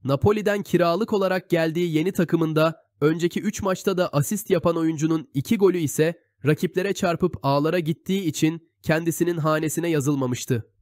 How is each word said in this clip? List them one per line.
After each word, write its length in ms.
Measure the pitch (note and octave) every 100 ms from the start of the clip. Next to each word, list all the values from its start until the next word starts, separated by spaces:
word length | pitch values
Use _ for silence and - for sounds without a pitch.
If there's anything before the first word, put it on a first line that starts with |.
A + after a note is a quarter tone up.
Napoli'den 600 | B2 C#3 G3 G#3+ G3+ G#3
kiralık 500 | - E3+ E3+ E3+ A3+
olarak 360 | G#3 F#3+ F#3 -
geldiği 440 | E3+ E3 E3 F3
yeni 180 | D3+ F3
takımında 640 | F#3+ E3+ E3+ D#3+ D#3 D#3+ D#3+ _ _
önceki 400 | D3+ D#3+ E3+ -
üç 200 | G3 -
maçta 360 | G3+ F#3 - F3+
da 120 | F3+
asist 400 | C#3+ C#3+ G#3 -
yapan 280 | F3+ F3 E3+
oyuncunun 520 | D#3+ D#3 D#3+ D#3+ -
iki 240 | C#3+ - A#3
golü 200 | G3 F3+
ise 440 | D3 - D#3 E3+ _ _ C3
rakiplere 480 | D3+ F3+ F3+ F#3+
çarpıp 440 | F#3+ F#3 E3 F3+ -
ağlara 360 | C#3 C#3+ D3+ F3+
gittiği 420 | D#3 E3 - F#3+
için 480 | F3+ - D#3 E3 _ _
kendisinin 560 | - D#3+ E3+ D#3 E3+ F3
hanesine 520 | D#3 D#3 D#3 D#3+ E3+
yazılmamıştı. 800 | D#3 C3+ C#3+ B2+ B2 - B2 - _